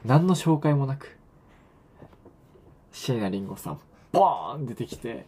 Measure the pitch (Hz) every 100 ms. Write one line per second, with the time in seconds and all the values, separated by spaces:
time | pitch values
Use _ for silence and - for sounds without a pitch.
0 | 113 143 185 180 165 151 151 147 135 139
1 | - - _ _ _ - - _ _ -
2 | - - - - - - - - _ -
3 | - 120 98 98 98 98 87 73 - _
4 | - - 190 - 82 143 127 113 117 -
5 | 117 -